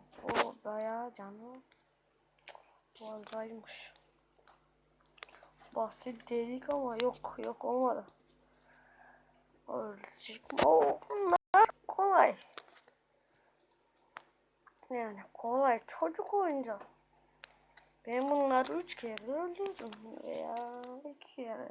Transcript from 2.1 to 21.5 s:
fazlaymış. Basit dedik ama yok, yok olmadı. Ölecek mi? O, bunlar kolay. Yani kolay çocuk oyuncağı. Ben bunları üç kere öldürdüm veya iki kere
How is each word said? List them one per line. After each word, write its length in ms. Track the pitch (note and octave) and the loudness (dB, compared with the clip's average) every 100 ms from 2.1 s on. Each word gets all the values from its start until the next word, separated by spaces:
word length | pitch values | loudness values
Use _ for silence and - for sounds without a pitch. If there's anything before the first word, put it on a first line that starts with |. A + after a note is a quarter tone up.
| _ _ _ - - - _ _ | _ _ _ -20 -20 -20 _ _
fazlaymış. 960 | - A3 G#3+ G#3 A3 A3 A3+ - - - - _ _ _ _ - - _ _ _ _ _ _ - - - _ - | -16 -14 -14 -10 -10 -8 -12 -16 -18 -20 -20 _ _ _ _ -20 -20 _ _ _ _ _ _ -20 -20 -20 _ -10
Basit 560 | A3+ A3 - B3+ A3+ - | -6 -6 -8 -12 -12 -4
dedik 400 | A#3+ A#3 B3+ D4 | -4 -2 -6 -4
ama 260 | C#4+ B3+ A3+ | -4 -2 -2
yok, 320 | B3 - - - | -2 -2 -8 -8
yok 260 | A3+ A3+ | -8 -6
olmadı. 420 | - B3 B3+ - G3 - _ _ _ _ _ - - - - - _ _ _ _ - | -2 2 2 0 -6 -18 _ _ _ _ _ -20 -20 -20 -20 -20 _ _ _ _ -10
Ölecek 840 | A#3+ G#3+ G3 - - - A3 - | -8 -8 -12 -18 -16 -16 -14 -6
mi? 60 | C#4 - | 4 8
O, 340 | D#4+ C#4+ - - | 8 8 2 -2
bunlar 560 | G#4 F#4+ F4 _ F#4+ A4 - - | -2 2 2 _ 10 10 6 -8
kolay. 480 | - G4 F4 - - - - - - - _ _ _ _ _ _ _ _ _ _ _ _ - - _ _ _ _ _ - | 0 6 8 6 4 -12 -20 -20 -20 -20 _ _ _ _ _ _ _ _ _ _ _ _ -20 -20 _ _ _ _ _ -8
Yani 300 | B3 A3+ G3 - | -6 -6 -10 -16
kolay 460 | - A#3 B3+ C4+ A3+ - | -8 -2 4 4 4 0
çocuk 480 | - E4 E4 - | -4 -2 -2 -2
oyuncağı. 440 | G4+ F4 C#4 A#3 F3+ - _ _ _ _ _ - _ _ - - _ A3+ | 2 2 0 -4 -8 -12 _ _ _ _ _ -18 _ _ -20 -20 _ -4
Ben 240 | B3 C#4 | -2 2
bunları 420 | C#4+ C#4 C4 C4 | 2 4 4 2
üç 220 | D#4+ F4 | -2 -6
kere 380 | - A#3 G#3+ A3 | -8 -8 -8 -4
öldürdüm 580 | D4 F4 F4 G4 F4+ A3+ G#3+ A3 - - | -4 -4 -6 -8 -8 -12 -14 -16 -14 -8
veya 300 | - D#2 A#3 A#3+ B3 B3 B3+ | -8 -6 -6 -8 -10 -12 -12
iki 300 | D4 C#4+ - | -14 -16 -18
kere 340 | - A#3 | -12 -10